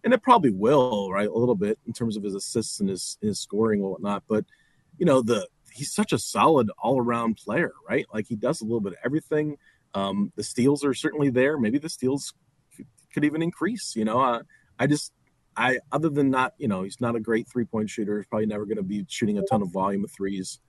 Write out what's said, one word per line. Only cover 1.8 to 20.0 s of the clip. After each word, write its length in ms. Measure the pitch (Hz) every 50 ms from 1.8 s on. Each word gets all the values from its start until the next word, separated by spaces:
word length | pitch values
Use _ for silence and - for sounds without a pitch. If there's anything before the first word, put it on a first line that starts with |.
| _ -
in 60 | 113
terms 220 | - 120 117 104
of 80 | 107 98
his 120 | 104 95
assists 440 | 98 - - - 117 107 - - -
and 100 | 101 95
his, 280 | 95 90 - - - -
his 180 | - 107 101 -
scoring 420 | - - - 104 110 113 107 101
and 80 | 98 95
whatnot. 340 | 92 76 87 104 101 98 - -
But, 180 | 110 107 104 - _ _ _ _ _ _ _ _ - -
you 60 | 185
know, 160 | 170 139 131 123
the, 240 | 107 120 104 92 - - _ _ _
he's 200 | - - 147 -
such 220 | - - 214 - -
a 60 | 117
solid 500 | - - - 104 110 147 160 139 120 104 - -
all-around 560 | - 113 135 131 120 117 120 117 117 113 110 -
player, 360 | - - 107 151 175 131 - - - -
right? 160 | 107 131 - - -
Like, 140 | 107 104 -
he 80 | 120
does 260 | 107 104 120 156 -
a 40 | 113
little 160 | 107 117 117
bit 120 | 104 98 87
of 60 | - -
everything. 540 | 120 139 156 - - 156 151 151 151 147 - _ _ _ _ _ _ -
Um, 380 | 101 98 98 95 101 101 - - -
the 60 | 107
steals 420 | - - - 117 135 147 143 143
are 80 | 143 127
certainly 360 | - - 156 - 151 143 143
there. 280 | 120 123 127 139 156 147
Maybe 200 | 120 104 117 147
the 120 | 147 165
steals 440 | - - - 127 135 143 - - - _ _ _ _ _ _ _ _
c-, 100 | - - - _ _ _ _ -
could 120 | 156 147
even 160 | 151 147 156
increase, 520 | 165 170 175 - - 240 247 - - - -
you 120 | 113 107
know? 160 | 107 110 123
Uh, 200 | 135 127 120 117 - - _ _ _ _ _ -
I 80 | 123 143
just, 240 | 147 147 - - - _ _ _ _ _ _ _ _ -
I, 220 | 117 127 131 247 - _
other 160 | - 147 156 160
than 220 | 143 143 143 135
not, 240 | 131 131 127 127 - -
you 120 | - 117
know, 140 | 101 92 92
he's 180 | 98 92 -
not 160 | 123 117 117 117
a 20 |
great 260 | 107 110 113 110 117 -
three-point 400 | - 123 117 - - 110 107 104
shooter. 280 | - - 107 101 104 104
He's 80 | 98
probably 200 | - - 107 107
never 200 | 110 107 104 107
gonna 180 | 101 110 107 98
be 220 | 92 104 104 98 -
shooting 280 | - - 120 104 104 101
a 60 | 98
ton 180 | 98 104 107
of 80 | 101 92
volume 360 | 85 98 92 98 101 101